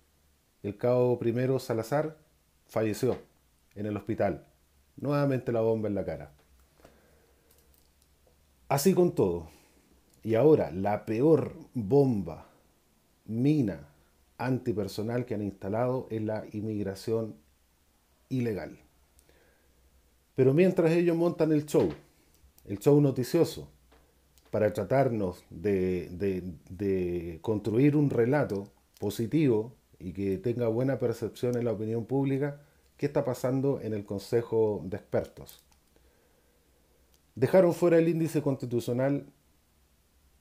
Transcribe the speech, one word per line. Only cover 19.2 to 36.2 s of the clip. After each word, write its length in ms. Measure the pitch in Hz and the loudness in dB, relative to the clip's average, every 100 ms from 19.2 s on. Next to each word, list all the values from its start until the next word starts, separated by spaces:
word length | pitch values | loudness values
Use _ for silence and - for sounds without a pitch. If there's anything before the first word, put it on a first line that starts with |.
| _ _ _ _ _ _ _ _ _ _ _ | _ _ _ _ _ _ _ _ _ _ _
Pero 200 | - 131 | 2 4
mientras 380 | 143 185 185 165 | 6 4 4 2
ellos 240 | 170 170 165 | 4 2 2
montan 360 | 170 160 156 | 0 2 2
el 140 | 151 147 | 2 2
show, 240 | 160 101 - - _ _ _ _ _ | 2 2 -2 -16 _ _ _ _ _
el 140 | - 98 | -10 -2
show 220 | 147 147 | 4 6
noticioso, 680 | 143 131 123 165 156 - - _ _ _ _ _ _ _ _ | 4 2 -2 2 0 -2 -16 _ _ _ _ _ _ _ _
para 220 | 110 104 | 0 0
tratarnos 720 | 107 95 135 131 113 95 90 - | 0 0 2 2 0 -4 -6 -14
de, 580 | 95 92 98 92 90 73 | -6 0 2 2 -2 -4
de, 300 | 87 98 92 90 80 - | -4 -2 -2 -6 -12 -16
de 680 | 90 101 95 90 87 85 82 | -6 -2 0 0 -4 -6 -10
construir 540 | - 107 113 107 143 147 | -4 -4 0 2 2 2
un 120 | 147 | 0
relato 640 | - 117 147 117 98 101 _ _ _ | 2 2 2 0 -4 -8 _ _ _
positivo 760 | 104 - 113 143 151 110 110 - _ _ | -8 -4 -2 2 2 2 -2 -10 _ _
y 140 | 92 | -12
que 260 | 82 101 95 | -6 -2 -2
tenga 300 | 123 120 120 | -2 -2 0
buena 300 | 113 131 131 | 0 -2 -2
percepción 580 | 120 113 107 - 123 120 | -2 -2 -6 -4 -4 -2
en 100 | 117 | -2
la 60 | |
opinión 340 | 101 110 113 107 | -4 -4 -4 -2
pública, 560 | 135 139 135 143 143 - _ _ _ | -2 0 0 -4 -6 -18 _ _ _
¿qué 100 | 143 | -2
está 180 | 147 | -2
pasando 560 | 139 123 127 135 135 135 | -2 -2 -2 0 0 -2
en 100 | 107 | -4
el 140 | 107 101 | -6 -6
Consejo 760 | 101 - 120 117 113 110 101 82 | -8 -2 -2 0 0 0 0 -6
de 100 | 101 | -10
Expertos? 640 | - 123 - - 69 - _ _ _ _ _ _ | -4 -4 -4 -12 -20 -20 _ _ _ _ _ _